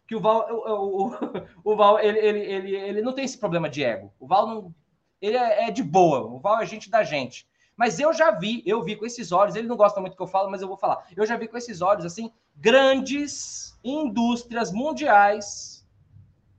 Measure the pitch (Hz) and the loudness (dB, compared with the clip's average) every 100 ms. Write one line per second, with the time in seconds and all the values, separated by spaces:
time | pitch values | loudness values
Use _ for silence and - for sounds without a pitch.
0 | - 220 214 220 214 226 220 202 196 190 | -10 -2 2 2 0 -6 -4 -4 -2 -2
1 | 233 - - 190 - _ 202 214 208 214 | -4 -4 -8 -8 -12 _ 0 6 6 6
2 | 214 214 208 208 196 196 190 196 196 208 | 4 4 2 0 -2 -6 -4 -6 -4 -4
3 | 240 262 269 - 202 170 151 131 123 104 | -4 -4 -6 -4 -2 -2 -2 -2 -2 -4
4 | 101 _ 131 190 226 226 180 - _ _ | -8 _ 0 0 0 -4 -12 -18 _ _
5 | _ _ 202 247 240 214 233 202 170 185 | _ _ -2 0 2 2 0 -2 2 4
6 | 175 131 110 127 180 220 190 214 - 220 | 6 4 -2 -4 0 0 -2 -10 -2 0
7 | 160 147 123 - - _ _ - 233 - | 0 -2 -6 -10 -20 _ _ -2 -2 2
8 | 294 311 320 175 202 233 170 226 185 208 | 2 4 2 2 -2 -4 -2 -2 -4 -6
9 | 226 247 175 175 202 214 233 226 202 202 | -8 -10 -2 2 2 0 -4 4 4 2
10 | 185 - 175 190 196 196 190 190 185 - | -8 -10 -4 -2 -2 -6 -8 -4 -4 -4
11 | - 170 220 233 226 240 240 175 180 190 | -6 -4 -2 -2 -6 -10 -10 -2 0 0
12 | 170 170 226 _ _ - 202 262 269 269 | -2 -10 -12 _ _ -2 4 6 6 4
13 | - 285 294 - - - - - 226 294 | 0 -4 -6 -10 -12 -14 -18 -12 -8 -4
14 | 294 214 233 240 - 233 196 202 294 262 | -2 0 0 -2 -4 -6 -4 -4 -4 -2
15 | 285 208 202 214 208 - - - _ _ | 4 6 6 2 -6 -14 -16 -20 _ _
16 | _ - - _ _ | _ -20 -20 _ _